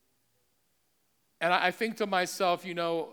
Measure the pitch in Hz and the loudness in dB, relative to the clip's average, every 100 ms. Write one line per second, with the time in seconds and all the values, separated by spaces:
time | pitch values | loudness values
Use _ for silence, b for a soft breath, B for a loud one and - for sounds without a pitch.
0 | _ _ _ 508 _ _ _ _ _ _ | _ _ _ _ _ _ _ _ _ _
1 | _ _ _ - 165 180 180 180 226 220 | _ _ _ -4 2 4 2 0 -2 -2
2 | 208 190 180 - 185 175 180 170 170 170 | 0 0 0 0 2 2 -2 -4 -2 -2
3 | 156 | -4